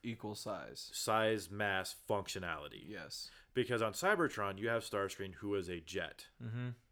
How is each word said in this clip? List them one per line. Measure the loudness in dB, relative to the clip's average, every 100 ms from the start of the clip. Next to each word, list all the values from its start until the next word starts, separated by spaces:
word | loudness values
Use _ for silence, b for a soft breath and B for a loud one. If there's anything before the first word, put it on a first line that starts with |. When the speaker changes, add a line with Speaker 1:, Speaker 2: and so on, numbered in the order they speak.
Speaker 1:
Equal | -4 -4 -6 -6
size. | -4 -6 -6 -10 -8
Speaker 2:
size, | -4 4 6 6 4 0
mass, | 0 2 2 0 -6 2
functionality. | 2 2 -4 -2 -4 -6 -12 -12
Speaker 1:
Yes. | -10 -8 -10 -10 B B
Speaker 2:
Because | 0 2 4
on | 2
Cybertron, | 4 4 4 4 2 -2 0
you | 0
have | 0
Starscream, | 0 0 0 -2 -8 -4
who | 0 0
is | 0
a | -6
jet. | -4 -4 -4 -6 -18 _
Speaker 1:
Mm-hmm. | -8 -4 -6 -8 _